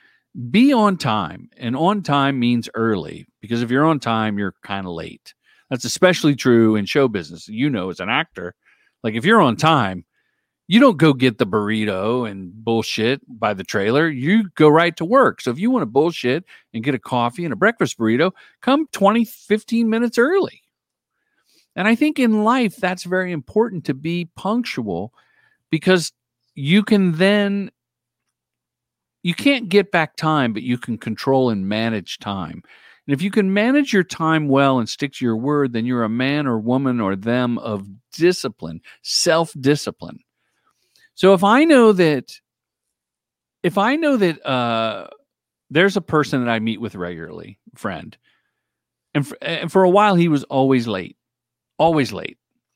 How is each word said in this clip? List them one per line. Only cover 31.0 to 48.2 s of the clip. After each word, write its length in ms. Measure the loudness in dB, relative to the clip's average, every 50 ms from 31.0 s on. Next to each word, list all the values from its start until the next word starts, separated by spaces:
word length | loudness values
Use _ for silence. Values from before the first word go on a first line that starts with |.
| -6 -8 -8 -4 0 0 2 2 2 2
and 180 | 0 -2 -4 -4
manage 520 | -2 -2 -2 -2 -4 -4 -6 -10 -14 -12
time. 420 | -10 -8 -8 -8 -8 -10 -12 -16 -20 _ -20 -20 _ -20 _ _ _
And 60 | -6
if 80 | -4 -4
you 100 | -4 -2
can 200 | 0 0 0 2
manage 400 | 2 0 2 2 2 0 0 0
your 120 | 0 0 0
time 440 | -2 -4 -4 -2 0 0 0 2 2
well 300 | 2 4 4 4 2 0
and 100 | -2 -4
stick 260 | -6 -8 -8 -8 -6
to 100 | -4 -2
your 120 | -2 -2
word, 360 | -2 -2 -2 0 0 0 -2
then 120 | -2 -2 -2
you're 200 | -2 -2 -2 -2
a 40 | -2
man 380 | -2 -2 -2 -2 -2 -2 -2
or 120 | -2 -2 -2
woman 400 | 0 0 0 0 0 0 0 0
or 160 | 0 -2 -2
them 420 | -2 -2 -2 0 0 0 -2 -4 -4
of 300 | -6 -6 -8 -8 -8 -12 -18 -20 _ _
discipline, 680 | -4 0 0 0 2 0 -4 -10 -10 _ -12 -12 -12 -14 -18 -20 -20 _
self-discipline. 1160 | -8 -6 -4 -2 0 0 2 0 0 -2 -6 -2 0 0 0 0 -2 -8 -12 _ -14 -18 -18 -20 _ _ _ _ _ _ _ _ _ _ _ _ _ _ _ _ _ _ _
So 180 | 2 4 4 6
if 80 | 6
I 220 | 4 4 4 4 6
know 280 | 6 6 8 8 6
that, 480 | 6 6 4 2 2 0 -4 -8 -16 -20 _ _ _ _ _ _ _ _ _ _ _ _ _ _ _ _ _ _ _ _ _ _ _ _ -4
if 140 | -2 0 0
I 180 | 0 0 0
know 200 | 0 0 0 2
that, 280 | 2 2 0 0 -2 -4
uh, 640 | -4 -2 -2 0 0 -2 -2 -2 -2 -4 -8 -10 -16 -20 -20 _ _ _ _ _ _ _ _ _ -2
there's 260 | 2 2 4 4 2
a 40 | -2
person 440 | -4 0 0 0 0 0 -2 -2 -2
that 60 | -2
I 100 | -2 -2
meet 200 | -2 -4 -4 -4
with 140 | -8 -10 -8
regularly, 640 | -8 -10 -8 -10 -10 -12 -14 -16 -16 -18 -20 -20 _ _ -20 -14
friend, 420 | -10 -8 -8 -8 -10 -12 -16 -20 _